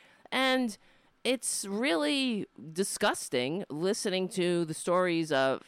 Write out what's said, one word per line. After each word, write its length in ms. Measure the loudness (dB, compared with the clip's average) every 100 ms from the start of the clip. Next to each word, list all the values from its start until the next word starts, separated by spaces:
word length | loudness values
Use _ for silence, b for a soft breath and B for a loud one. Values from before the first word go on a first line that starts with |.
| B B -6
And 460 | 0 2 2 0 -4 b b b _
it's 420 | -2 0 -2 -4 -4
really 800 | -2 0 2 2 0 0 -2 -6 -12 -8
disgusting 920 | -4 -2 0 0 0 -2 -2 0 -2 -4
listening 600 | -2 -2 0 -2 -2 -2
to 360 | 0 2 2 0
the 80 | -4
stories 560 | 0 2 2 2 2
of 320 | 2 2 2